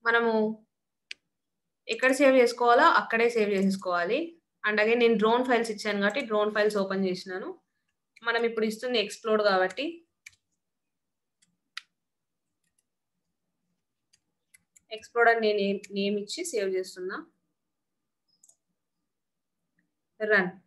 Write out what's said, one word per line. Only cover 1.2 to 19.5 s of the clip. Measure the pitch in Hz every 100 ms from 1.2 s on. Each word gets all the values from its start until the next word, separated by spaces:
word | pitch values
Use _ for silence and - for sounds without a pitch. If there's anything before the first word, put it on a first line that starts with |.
| _ _ _ _ _ _ -
ఎక్కడ | 220 254
సేవ్ | 269 277 262
చేసుకోవాలో | 233 233 240 240 330
అక్కడే | - - 226 240
సేవ్ | 233 208
చేసేసుకోవాలి. | 196 190 190 185 175 170 254 339 - _ _
And | 214 214
again | 214 240
నేను | 233 220
డ్రోన్ | 220 240 254
ఫైల్స్ | 240 226
ఇచ్చాను | 208 214 202
కాబట్టి | 202 208
డ్రోన్ | 233 214 208
ఫైల్స్ | 214 208 208
ఓపెన్ | 190 190 190
చేసినాను. | 180 190 185 269 381 _ _ _ _ _ _
మనం | 233 233
ఇప్పుడు | 233 220 220
ఇస్తుంది | 214 254 247
ఎక్స్‌ప్లోడ్ | 202 - 233 214
కాబట్టి | 208 185 185 - 302 339 _ _ - _ _ _ _ _ _ _ _ _ _ _ _ _ _ - _ _ _ _ _ _ _ _ _ _ _ _ _ _ _ _ _ _ _ _ _ _ _ _ _ _ _ _ _ _ _
ఎక్స్‌ప్లోడ్ | 220 - 240 233
అని | 233
నేను | 214 208
నేమ్, | 196 196 196
నేమ్ | 202 196 208
ఇచ్చి | 202 - 349
సేవ్ | 226 196
చేస్తున్నా. | 185 185 185 185 233 - _ _ _ _ _ _ _ _ _ _ _ _ _ _ _ _ _ _ _ _ _ _